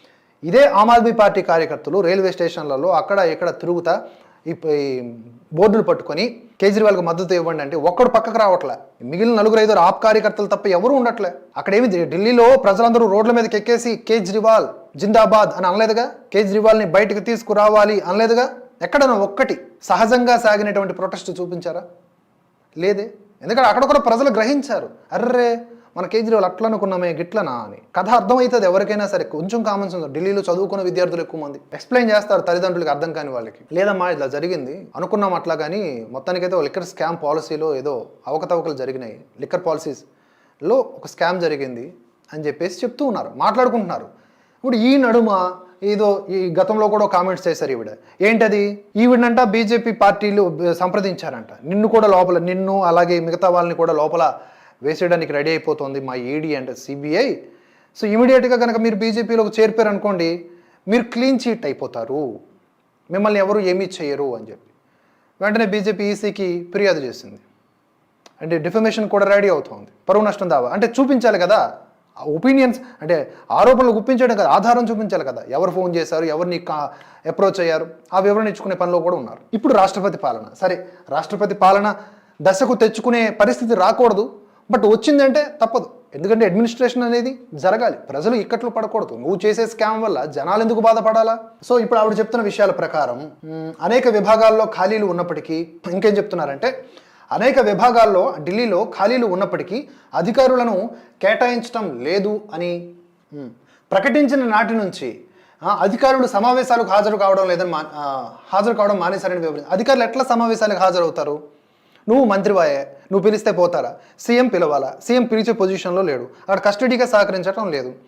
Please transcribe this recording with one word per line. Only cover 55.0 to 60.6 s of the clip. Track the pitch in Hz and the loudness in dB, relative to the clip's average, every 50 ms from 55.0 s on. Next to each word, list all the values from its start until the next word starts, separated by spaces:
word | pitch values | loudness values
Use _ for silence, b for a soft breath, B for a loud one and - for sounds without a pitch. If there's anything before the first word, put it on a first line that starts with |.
| 180 175 175 170 165 147 147 | 0 0 0 0 -2 -2 -4
రెడీ | 143 151 160 | -2 -2 -2
అయిపోతుంది | 160 151 151 160 151 147 143 135 135 139 | -2 -2 -2 -4 -4 -4 -4 -8 -8 -8
మా | 135 131 127 | -8 -8 -8
ఈడీ | 127 120 123 143 156 156 160 147 | -8 -6 -6 -6 -4 -4 -4 -6
అంటే | 135 131 131 123 | -6 -6 -8 -12
సీబీఐ. | - - - 139 143 143 151 156 196 269 254 165 - - - b b b b b b b b b - | -14 -12 -12 -12 -10 -6 -2 0 0 0 0 -2 -6 -10 -18 b b b b b b b b b -6
So | 226 | -4
ఇమీడియట్‌గా | 208 208 226 247 247 262 254 233 247 254 | -2 2 4 4 6 6 6 4 4 2
కనుక | 233 240 233 220 233 | 2 0 0 0 0
మీరు | 226 233 214 | 0 0 0
బీజేపీలోకి | 190 220 226 208 233 226 196 233 226 214 208 214 220 | 0 -2 -2 -2 -2 -2 0 0 0 0 0 2 2
చేరిపోయారనుకోండి, | 220 214 - 226 220 214 202 190 208 208 196 175 170 165 170 175 - B B B | 2 2 2 2 0 0 0 -2 -2 -2 -2 0 -2 -2 -4 -6 -8 B B B